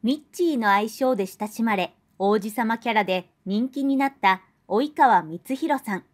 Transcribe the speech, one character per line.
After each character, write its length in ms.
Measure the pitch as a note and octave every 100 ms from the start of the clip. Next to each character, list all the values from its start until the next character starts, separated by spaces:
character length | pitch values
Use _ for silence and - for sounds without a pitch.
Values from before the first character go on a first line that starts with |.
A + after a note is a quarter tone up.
| A3
ミ 180 | D4+
ッ 80 | -
チ 120 | -
ー 120 | F4 C#4+
の 140 | G#3+
愛 180 | G3 A3
称 280 | - C4 B3
で 100 | F#3
親 220 | - G#3
し 160 | -
ま 100 | A3+
れ、 220 | G3+ F3+ _ _ _
王 220 | G3 G#3+
子 140 | G3+
様 260 | G#3+ A3+ A3+
キ 100 | A#3+
ャ 60 |
ラ 100 | A3
で 240 | F#3+ F#3 F3 _
人 240 | - G#3 B3+
気 140 | C#4
に 140 | C#4 C4+
な 100 | C4+
っ 60 | -
た 180 | G3 F#3 _ _ _
及 260 | G#3 D4
川 300 | - C#4 F#3+
光 320 | D#3+ E3 - C4+
博 220 | D#4+ C#4
さ 160 | - F#3
ん。 80 | -